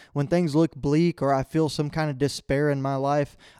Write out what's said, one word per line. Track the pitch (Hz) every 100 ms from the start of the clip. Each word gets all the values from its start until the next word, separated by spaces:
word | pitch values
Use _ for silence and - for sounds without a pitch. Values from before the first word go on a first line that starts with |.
| -
when | 143 143
things | 170 175 143
look | 165 135
bleak, | 143 151 170 160
or | 135
I | 135
feel | 135 160 156
some | - 147
kind | 160 156
of | 131
despair | 139 - - 139 147
in | 139
my | 135 139
life, | 139 147 143 - - -